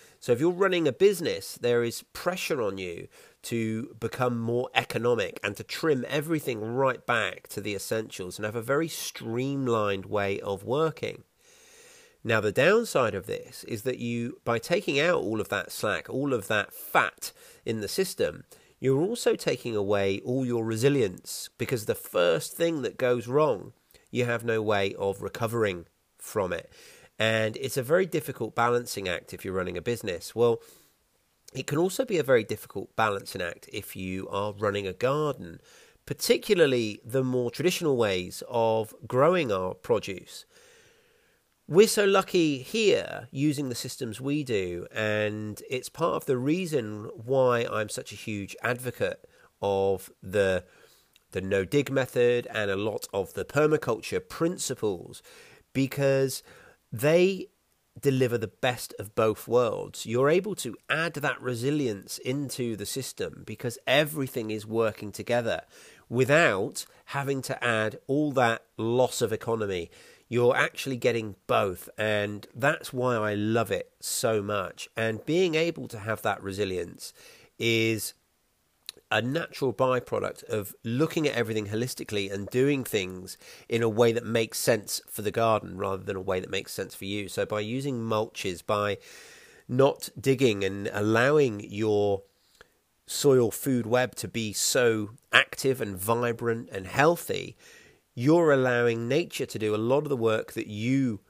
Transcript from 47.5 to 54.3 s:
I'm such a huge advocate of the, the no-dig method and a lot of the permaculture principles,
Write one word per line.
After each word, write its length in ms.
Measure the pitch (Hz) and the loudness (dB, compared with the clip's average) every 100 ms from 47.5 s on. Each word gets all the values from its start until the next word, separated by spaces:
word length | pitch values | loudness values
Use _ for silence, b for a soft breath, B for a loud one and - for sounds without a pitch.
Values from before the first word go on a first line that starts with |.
| 120 117 | 4 2
I'm 200 | 107 107 | -2 -4
such 200 | - - | -6 -10
a 40 | |
huge 420 | 104 - 104 95 - | -12 -6 -6 -6 -6
advocate 640 | 113 123 127 - 98 - - b b - | -4 -2 -4 -2 -2 -4 -12 b b -4
of 500 | 101 98 98 92 - - | 0 2 2 0 -4 -18
the, 420 | - 101 95 92 - b b b b b _ | -4 2 2 2 -2 b b b b b _
the 100 | 95 | -6
no-dig 480 | 95 98 92 143 135 | 0 0 2 0 2
method 560 | 135 127 135 120 120 120 | 0 0 4 4 4 0
and 200 | 110 101 | -2 -2
a 60 | 98 | 0
lot 300 | 107 104 - | -2 -4 -4
of 220 | 98 92 | -4 -4
the 100 | - | -4
permaculture 800 | 90 139 151 151 - 110 - 117 | -4 2 4 2 0 -4 -2 -4
principles, 960 | - | -4